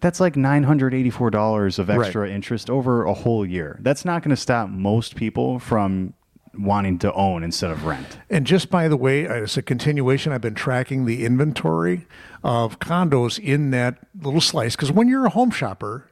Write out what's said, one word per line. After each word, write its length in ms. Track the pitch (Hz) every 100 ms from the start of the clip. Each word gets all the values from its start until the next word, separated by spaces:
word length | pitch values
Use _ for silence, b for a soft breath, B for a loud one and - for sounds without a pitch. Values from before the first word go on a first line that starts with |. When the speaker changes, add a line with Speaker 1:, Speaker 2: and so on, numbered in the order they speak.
Speaker 1:
that's, 180 | 175 170
like, 160 | 185 143
nine 280 | 135 143
hundred 300 | 139 151 131
eighty-four 380 | 131 127 - 120
dollars 480 | 104 110 107 98 90
of 100 | 92
Speaker 2:
Right. 100 | 107 107
Speaker 1:
extra 240 | 98 101
interest 400 | 98 - 113 -
over 340 | 131 127 120 90
a 80 |
whole 320 | 101 123 113 98
year. 340 | 90 76 -
That's 240 | 107 143 180
not 160 | 170
gonna 140 | 156 131
stop 340 | - 120 101
most 460 | 95 98 113 - -
people 440 | 110 120 127 123
from 540 | - 110 98 95 92 - _ _ _ 107
wanting 400 | 101 101 98 87
to 160 | 101
own 300 | 95 98 87
instead 260 | 82 82 90
of 140 | 76 78
rent. 320 | 69 67 B -
Speaker 2:
And 160 | 185 127
just 240 | 185 -
by 160 | 180 160
the 100 | 147
way, 300 | 131 139 170
uh, 60 | 117
as 120 | 107 -
a 60 |
continuation, 680 | - 123 151 147 127 135 156
I've 80 | 131
been 140 | 117 107
tracking 500 | - 127 131 135 123
the 180 | 120
inventory 840 | 117 123 151 - 160 113 170 180 - B B B
of 360 | - 120 113 -
condos 580 | - 175 180 135 120 -
in 320 | 196 143 143
that 280 | 127 123 127 - 196
little 220 | 147 151
slice, 340 | - 160 117 -
'cause 160 | 139
when 160 | 175 240
you're 180 | 262 247
a 20 |
home 220 | 214 247
shopper, 540 | - 117 95 104 120 -